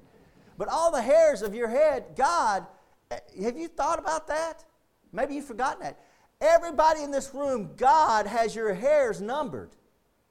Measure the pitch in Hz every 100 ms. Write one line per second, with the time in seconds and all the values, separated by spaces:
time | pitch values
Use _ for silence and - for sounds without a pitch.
0 | _ _ _ _ _ - 208 269 339 294
1 | 226 302 320 233 208 214 233 247 311 262
2 | - 156 269 339 240 196 180 - _ _
3 | - - - - 214 262 339 - 285 330
4 | 311 311 311 302 330 311 _ _ _ _
5 | _ 170 220 285 285 214 262 302 151 -
6 | _ _ _ - 294 330 294 262 311 320
7 | 285 277 269 269 285 254 175 143 214 311
8 | 302 220 202 233 226 214 220 180 254 302
9 | 247 175 202 277 277 127 85 _ _ _
10 | _ _ _